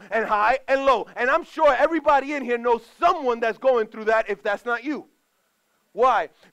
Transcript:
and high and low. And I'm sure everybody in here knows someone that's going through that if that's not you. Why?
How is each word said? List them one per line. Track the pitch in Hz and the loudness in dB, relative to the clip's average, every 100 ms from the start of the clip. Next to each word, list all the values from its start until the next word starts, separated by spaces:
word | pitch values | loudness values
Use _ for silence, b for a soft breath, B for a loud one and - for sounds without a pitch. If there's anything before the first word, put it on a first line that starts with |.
| 190 | -6
and | 220 208 | -4 -2
high | 208 220 254 - | 0 0 0 -2
and | 269 269 | 0 2
low. | 226 - 202 | 0 -2 -6
And | 247 | -2
I'm | 330 - | -2 -2
sure | 311 302 | 2 2
everybody | 262 302 320 294 277 269 | 4 2 0 2 2 0
in | 294 | -6
here | 240 240 | -4 -2
knows | 240 233 - - | 0 -2 -4 -2
someone | 349 359 254 233 | 0 0 -2 -2
that's | 226 - | -2 -2
going | 262 240 214 | 0 0 -2
through | 226 214 | -4 0
that | 220 208 | 0 0
if | 196 | -4
that's | 208 202 240 | -6 -6 -4
not | 233 | -6
you. | 269 240 - _ _ _ _ _ _ _ _ | -6 -10 -10 _ _ _ _ _ _ _ _
Why? | 196 254 208 156 b b | 0 2 2 -2 b b